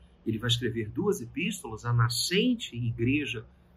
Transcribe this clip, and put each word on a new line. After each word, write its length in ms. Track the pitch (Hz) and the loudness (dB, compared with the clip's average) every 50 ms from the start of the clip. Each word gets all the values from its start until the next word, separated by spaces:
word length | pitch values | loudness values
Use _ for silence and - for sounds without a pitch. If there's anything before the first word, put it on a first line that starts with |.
| - - - - - | -20 -20 -20 -8 -4
ele 120 | 113 110 104 | -2 -2 0
vai 100 | 123 120 | 2 2
escrever 400 | 120 120 127 107 117 117 107 104 | 2 2 2 0 -2 -2 -4 -4
duas 320 | - - 190 208 196 - | -2 -2 0 2 0 0
epístolas, 640 | 120 117 - 143 180 226 - - - 120 110 - 117 | -2 -8 -6 -4 -4 -4 -4 -6 -8 -10 -10 -6 -2
a 80 | 120 | 0
nascente 840 | 120 120 113 113 - - - - 170 202 233 254 247 226 - - 120 | 4 4 4 4 2 0 -2 0 2 2 4 4 2 0 -2 -8 -6
igreja 680 | 117 123 113 117 120 117 127 139 151 143 120 120 110 - - - - - - - | -4 -4 -2 -2 0 2 2 2 2 0 -4 -6 -10 -12 -14 -20 -20 -20 -20 -20